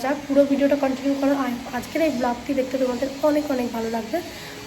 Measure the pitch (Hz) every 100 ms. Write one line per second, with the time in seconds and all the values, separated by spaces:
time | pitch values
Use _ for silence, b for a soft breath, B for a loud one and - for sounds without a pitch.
0 | 254 294 - 277 277 277 277 285 269 254
1 | 277 277 277 277 254 233 - 247 - 311
2 | 320 240 247 240 - 262 254 262 254 240
3 | 277 - 302 294 294 262 240 226 226 226
4 | 220 330 B B B B